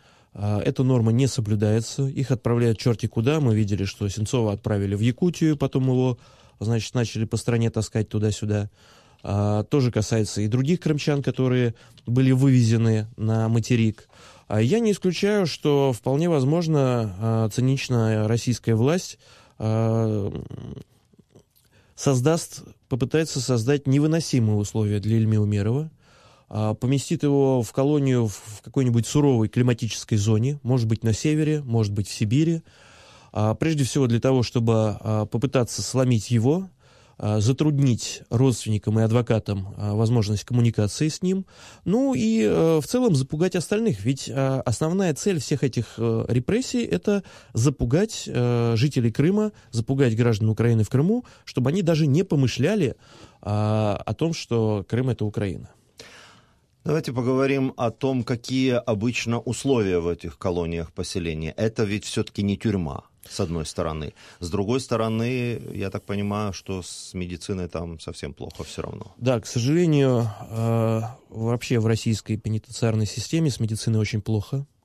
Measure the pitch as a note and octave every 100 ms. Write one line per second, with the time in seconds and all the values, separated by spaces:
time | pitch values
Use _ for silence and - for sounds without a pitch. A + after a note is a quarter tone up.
0 | _ _ _ - G#2 G#2 - C3+ C3 B2+
1 | A2+ A#2 C3 - G#2 G#2+ G#2+ A2 A2+ -
2 | C3+ C#3 C3 B2+ A2+ A#2+ A#2+ G#2+ B2+ G#2+
3 | A2+ - A#2 D#3 C3 G#2+ G#2 G2 G2 -
4 | G#2 G2+ G#2+ C3 A2 G2+ G#2+ G#2 G2 G2+
5 | A#2 A#2 F3+ D#3 D#3+ D3 C3+ C#3 C3 B2+
6 | B2+ A#2+ - _ - - G#2 A#2 - C3
7 | A2+ A2 A2 A2 - A#2 A#2 A2+ G#2 A2+
8 | G#2 A2 G#2+ G2+ G#2+ G#2 G#2 _ - -
9 | _ _ - G2+ G#2 G#2 G#2 D3 B2 A2
10 | G2+ A2+ G#2 - G#2+ B2 C3+ F3 D#3 D3
11 | - C#3+ C3 B2+ C3 B2+ A#2+ - - -
12 | - B2 C3 C3 C#3 B2+ A2+ A2+ A2+ A2
13 | A2 A#2 A2 A2+ A2+ A2+ A2 A#2+ A2 G2+
14 | - - - - - G#2+ A#2 G#3+ A3+ G3
15 | F#3 E3 G3 G#3 E3 - D3+ C#3+ C#3 A#2+
16 | - C#3 F3 D#3 C3 E3 E3 D3+ C3 A#2+
17 | A2 F#2 A2+ A2+ A2 - C3 C3+ - A#2+
18 | A2 A2 G#2+ A#2 - A2+ - A2 C3 F3+
19 | - - _ - - - A2 A2 A2+ A2+
20 | A2 G#2+ G2 - - - - - - _
21 | _ _ _ - _ _ _ _ _ -
22 | C#3+ B2+ C3+ E3 - - - - - B2
23 | C3 D#3 D#3+ C#3+ B2 B2 A2+ C#3+ C3+ C#3
24 | D#3 E3 - C3 A2 G#2 G#2 A2+ G#2 G#2
25 | G#2 A2+ A2 G#2+ G#2 G#2 G2+ C3 D#3+ _
26 | _ - - _ - G#2 G#2+ G#2+ B2 C#3
27 | - C#3+ D3 C#3+ C3+ C3 A2 - C#3 D3+
28 | C3+ B2+ A2 - - G#2+ - C#3 B2+ A#2
29 | A2 D3 C#3+ B2 G#2+ A#2+ B2 A#2+ A2+ -
30 | - A2 G2+ A2 B2+ C#3+ A#2 C3 A2+ A2+
31 | A2+ G#2+ D#3 D3+ D3+ D3+ C3+ A#2 G#2 G2+
32 | F#2+ - A2 B2+ D#3+ E3 - - - -
33 | - - - - G#2+ A2 D#3+ D#3 B2+ D3
34 | B2+ A#2 C3 C3 A#2 B2 A2+ A2+ A2 G2+
35 | A2 G#2+ G#2 A#2+ B2+ C3 A#2 - - B2+
36 | B2+ A#2 - A#2+ A#2+ E3+ F#3+ _ _ _
37 | _ - G#2 G#2+ G#2+ C#3 D3+ C#3 C#3 A2+
38 | - - - A#2 C3+ A#2 G#2+ G#2+ - A2
39 | A2 A#2 A#2+ A2 - G2+ F#2+ G#2+ G#2 G#2
40 | A2+ A#2+ G2+ G#2 - A#2+ A#2+ A2 G#2 -
41 | D#3 - F3+ F#3+ F#3+ - - - - A3
42 | C4+ B3+ A3 A3+ G#3 E3+ E3 D#3+ - B3
43 | B3 C#3 C3+ D#3 F#3 F3+ - G#3+ A3+ G#2
44 | G#2 C#3 - B2+ C3+ C3+ - A2 D#3+ F#3
45 | F#3 C#3 G#3 E3+ - D3 C3+ B2 A2+ -
46 | A#2 A2+ - A#2+ - A3+ C4 B3 A#3 F3+
47 | - G3+ - - - G#2 C3+ C3 A#2+ D3+
48 | A3+ - - B2 B2 A#2+ A#2 A2+ C#3+ C3
49 | A#2 A2 D3+ G#3 G#3+ - - A#2 A2+ C3+
50 | C3 A2 A#2+ G#2 A2 A2 A#2 A2+ G#2 B2+
51 | E3 A#3+ - - - - B2+ F3+ E3+ D#3
52 | D#3 C#3+ G3 D3+ B2+ - D3 G#3+ C3+ -
53 | - - - - - G#2 G#2+ G#2+ G#2+ G2+
54 | - G#2+ D#3+ E3 - A#2 A2 G#2 F2+ A2+
55 | C3 A2 G#2+ G#2 G2+ C2 - _ _ -
56 | - - - - _ _ _ _ E3 D3+
57 | - B2 A#2+ C3 C3+ C#3 C3 - A#2 -
58 | C3+ C3 A2 A#2+ - C3 C3 A#2+ - G#2+
59 | A#2 A#2 A2+ A#2 B2 A#2 C#3 B2+ F#2+ F2+
60 | E2+ E2 E2+ - G2 F2 E2+ E2+ E2 -
61 | F2 G2 E2+ D#2 D#2+ - A2 - G#2+ G#2
62 | - - G#2 - G2+ G2 A2+ G2 D#2 C2+
63 | - _ - - F2+ E2 D2+ - D#2+ D#2
64 | D2+ - - - F2 G2 G2 C3 C3 A2+
65 | A2+ A2 A#2 B2+ A#2+ A#2 - G2 F#2+ G2+
66 | - G2+ G2+ G#2 G#2 F2+ - F#2+ E2+ -
67 | - F#2 F2 F2 - F#2+ F2 F2+ E2+ E2
68 | - D#2+ C#2+ C#2 - - - - - -
69 | - - A#2+ A#2 - B2 A#2+ E3 F3 D3
70 | C3+ B2 A#2 G#2 - A2+ A2+ A2+ A2+ A2+
71 | A2+ B2 - A2 A2+ A#2+ - A#2+ A2 A2+
72 | A#2+ G#2+ - A2 G#2 A2 - - A2+ G#2+
73 | G#2 - - E3 D#3+ - A2 A2 - A2
74 | G#2+ G#2+ G#2+ A2 - C3+ C#3 _